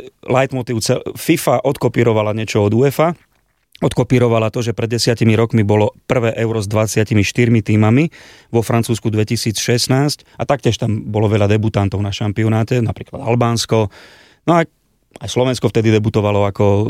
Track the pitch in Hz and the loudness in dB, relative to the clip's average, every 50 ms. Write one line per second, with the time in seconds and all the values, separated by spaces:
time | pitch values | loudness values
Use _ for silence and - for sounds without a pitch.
0 | - 131 - _ - - 120 127 135 135 135 131 120 - 127 113 - - 123 - | -8 -12 -18 _ -6 -2 0 0 0 0 -2 -6 -6 -6 -6 -4 -2 -2 -2 -2
1 | - - - - - - 165 175 - - 131 120 - 131 147 - - 127 - - | -4 -8 -10 -6 -2 0 0 0 2 0 0 2 0 -2 -2 0 -2 -2 0 2
2 | 120 120 110 110 107 107 107 110 110 - - 110 101 104 107 113 131 143 127 - | 2 2 2 2 0 0 -2 -4 -6 -2 0 0 2 2 2 2 2 2 2 2
3 | 156 165 170 - _ _ _ _ _ _ _ _ _ _ - _ - - - - | 0 0 0 -4 _ _ _ _ _ _ _ _ _ _ -8 _ -4 -2 0 -2
4 | 127 - 135 123 123 120 113 113 110 113 - 127 117 120 110 - 117 110 117 117 | 0 2 2 2 4 2 2 2 0 -2 -2 -4 -6 -4 -4 -4 -4 -4 -4 -2
5 | - - 117 110 117 113 110 107 117 113 - 117 107 101 107 107 107 104 - _ | 0 -2 0 2 2 2 2 2 2 2 2 0 2 2 2 2 2 0 -2 _
6 | _ - - 131 117 113 110 - 113 113 110 113 101 101 104 107 110 107 - 110 | _ -2 -2 0 0 0 -2 -2 -4 -2 -2 -4 -4 -2 0 0 0 0 0 -2
7 | 107 - 113 104 101 - - - 120 120 120 113 101 - 107 107 107 107 113 131 | -2 0 0 0 0 0 0 0 2 2 2 2 2 2 2 2 4 4 4 2
8 | 160 165 - - - - - - _ _ - 117 107 - 120 117 113 - 120 - | 2 0 -4 -10 -20 -20 -20 -20 _ _ -2 -2 0 0 0 -2 0 0 -4 -4
9 | - 117 107 107 107 - 120 110 - 117 107 - - - 120 120 - - 131 131 | -2 -2 -2 -2 -2 -2 -2 -4 -4 -4 -4 -4 -2 -2 -2 -2 0 0 0 0
10 | 143 147 - - _ _ _ - 123 - 143 139 - 123 104 - 127 110 104 110 | 0 0 -2 -6 _ _ _ -8 -4 -2 -2 0 0 -2 -2 0 -2 -4 -4 -4
11 | - - 104 104 110 104 107 107 104 98 104 110 104 110 - 101 101 98 - 95 | -6 -4 -2 0 0 2 2 2 2 2 2 2 0 0 0 0 0 0 -2 -2
12 | 101 101 98 - 110 104 101 - 110 110 110 110 113 - 131 123 117 104 101 - | -4 -4 -4 -4 -4 -4 -2 -2 0 0 0 0 0 0 0 -2 -2 -2 -4 -6
13 | - - - - - 113 117 120 120 117 117 113 - - 113 113 110 101 - - | -12 -14 -14 -8 -4 -2 0 2 2 0 0 -2 -2 0 0 0 0 -2 -4 -12
14 | - - - - _ _ _ _ _ - 170 170 165 - _ _ _ _ _ _ | -20 -20 -20 -20 _ _ _ _ _ 0 2 2 2 0 _ _ _ _ _ _
15 | _ _ _ - - 104 - 123 127 131 127 - - 120 - 120 110 113 110 107 | _ _ _ -14 -12 -6 -2 0 0 0 0 0 -2 0 0 2 2 4 2 2
16 | 107 113 - 113 101 104 104 101 101 101 101 - 107 101 101 101 107 117 | 2 0 0 0 0 0 0 0 0 -2 0 0 2 2 2 2 0 -2